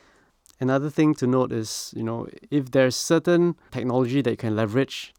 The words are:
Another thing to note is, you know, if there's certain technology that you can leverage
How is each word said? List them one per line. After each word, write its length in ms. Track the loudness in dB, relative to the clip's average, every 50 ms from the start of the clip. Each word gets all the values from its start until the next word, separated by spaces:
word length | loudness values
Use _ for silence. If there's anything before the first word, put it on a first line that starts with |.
| _ _ _ _ _ _ _ _ _ _ _ -4
Another 300 | -2 0 0 0 -2 -2
thing 240 | 0 2 2 2 2
to 120 | 2 0
note 240 | 2 2 2 0 0
is, 420 | -2 -4 -6 -6 -8 -10 -12 -10 -8
you 80 | -8 -6
know, 240 | -6 -6 -8 -10 -12 -14 -18 -8 -4
if 220 | -2 -2 -2 2
there's 240 | 2 4 4 4 2
certain 600 | 0 0 2 2 2 4 4 4 4 4 2 0 -4 _ _
technology 500 | -8 -6 -2 0 0 2 2 2 0 0
that 100 | 0 0
you 60 | -2
can 180 | -2 -2 -2 0
leverage 580 | 0 -2 0 0 0 -2 -2 -4 -10 -14 -16 _